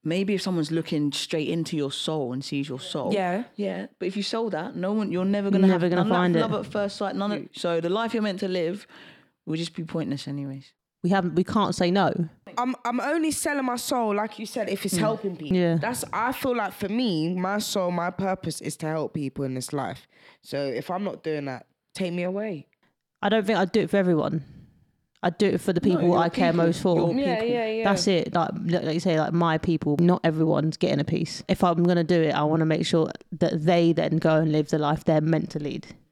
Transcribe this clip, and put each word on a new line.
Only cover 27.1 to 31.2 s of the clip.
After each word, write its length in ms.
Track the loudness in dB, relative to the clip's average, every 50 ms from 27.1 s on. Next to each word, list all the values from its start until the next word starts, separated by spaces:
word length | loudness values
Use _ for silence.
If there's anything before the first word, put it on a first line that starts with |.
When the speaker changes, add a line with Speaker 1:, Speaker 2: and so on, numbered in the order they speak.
| 2
Speaker 2:
Yeah, 220 | 2 2 2 0
Speaker 1:
people. 140 | 0 0 0
Speaker 2:
yeah, 180 | 0 0 0
yeah. 160 | 0 -2 0 2
Speaker 3:
That's 220 | 2 2 2 2
it. 260 | 2 2 2 2 2 0
Like, 160 | 0 0 0 -2 -4 -2
like, 180 | 0 0 0 0
like 100 | 0 -2
you 60 | 0
say, 200 | 2 2 2 2
like, 140 | 2 2 2
my 240 | 2 2 2 2
people. 400 | 2 2 0 0 0 0 0 2 4
Not 220 | 4 4 4 4 2
everyone's 540 | 0 2 2 2 2 2 2 2 0 0
getting 220 | 0 0 0 0 0
a 40 | 0
piece. 400 | 0 0 -2